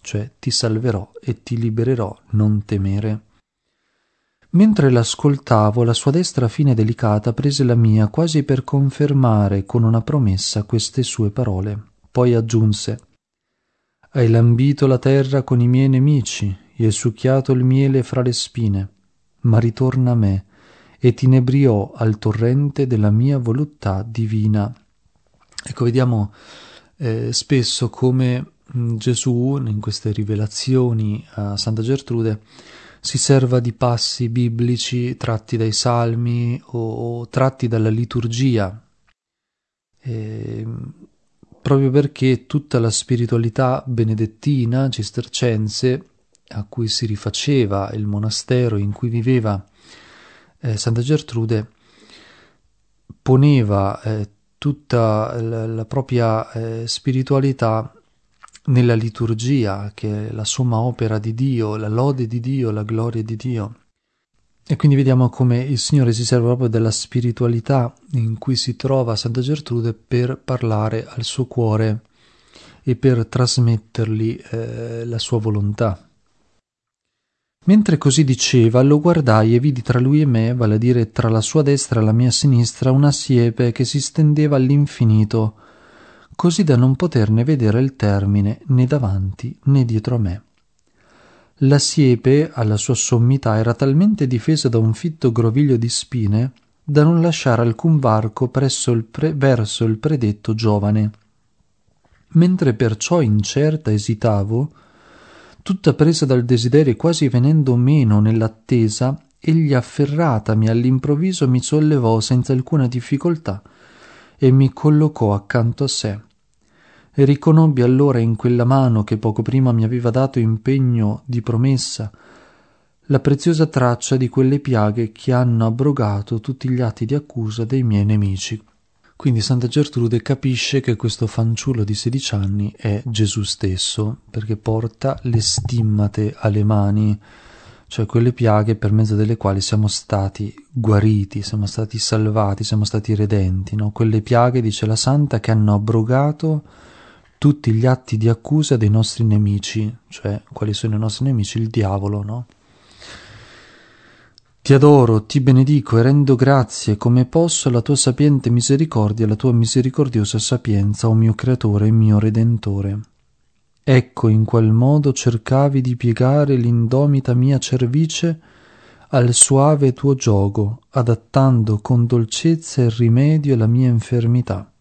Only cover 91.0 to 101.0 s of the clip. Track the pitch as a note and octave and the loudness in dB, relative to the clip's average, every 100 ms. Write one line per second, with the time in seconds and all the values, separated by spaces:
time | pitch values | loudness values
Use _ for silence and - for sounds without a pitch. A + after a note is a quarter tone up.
91 | _ _ _ _ _ _ C3+ C#3+ - - | _ _ _ _ _ _ 2 2 0 2
92 | C3+ A#2 B2+ C#3 D#3 - A2 G#2+ - B2 | 2 2 2 2 0 -2 -2 -2 -2 -4
93 | - A#2+ A#2+ C3+ B2 G#2+ A2+ A#2 C3+ C#3+ | 0 2 2 2 0 0 0 0 0 2
94 | G3+ G#3+ C3+ A#2+ - D#3 C3+ A2+ A2+ A2 | 2 2 -2 -2 0 0 0 2 0 0
95 | F3 D#3+ C3 A2+ A2+ A#2+ C#3+ A#2+ A#2 - | -6 -2 -2 0 0 2 2 0 -2 -6
96 | - B2+ G#2 G#2+ B2+ _ _ _ - D3 | -6 -4 0 0 -2 _ _ _ -2 2
97 | D3+ E3+ E3+ D#3+ C3+ A#2 A#2+ A2+ E3 D#3 | 4 4 2 0 0 0 0 0 0 2
98 | B2+ G#2+ A2 - B2+ - C3+ - - A#2 | 2 0 -2 -4 -4 -2 -2 -2 -2 -2
99 | A2+ - D#3 D3+ C#3 A#2+ G#2+ - A2+ A2 | -4 -4 -4 0 0 2 -2 -2 -2 -2
100 | D3+ D3+ A2 G#2 - A2 A2 G#2 G2+ G#2+ | -2 0 -2 -2 -4 -2 0 0 0 0